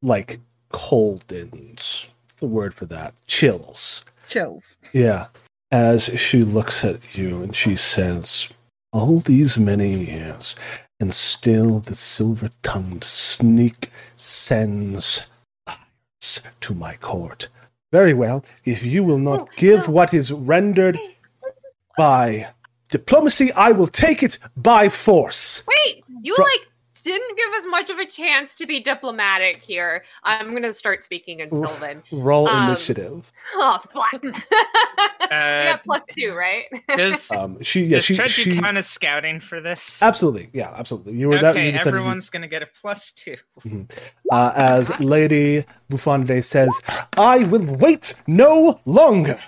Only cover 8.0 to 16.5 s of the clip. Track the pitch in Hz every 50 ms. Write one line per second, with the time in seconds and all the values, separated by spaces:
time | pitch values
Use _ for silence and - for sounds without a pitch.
8 | 95 90 87 87 82 - - - - - - _ _ _ _ _ _ _ - 110
9 | 110 131 165 165 165 - 139 131 151 139 - 117 110 101 101 101 101 98 98 95
10 | 90 80 78 80 80 80 76 - - - - - - - - - - _ _ _
11 | 110 92 - - - - - - - 120 113 110 113 117 110 107 104 - 101 -
12 | - - - - 110 110 113 107 110 113 - _ _ - - 101 95 92 90 85
13 | - - - - - - - - 123 117 113 117 120 117 117 _ - - _ -
14 | - - _ _ - - - - - - 135 110 110 107 101 101 104 101 98 98
15 | - - - - - _ _ _ _ _ _ _ _ - - - - _ _ _
16 | _ _ _ _ - - - - - -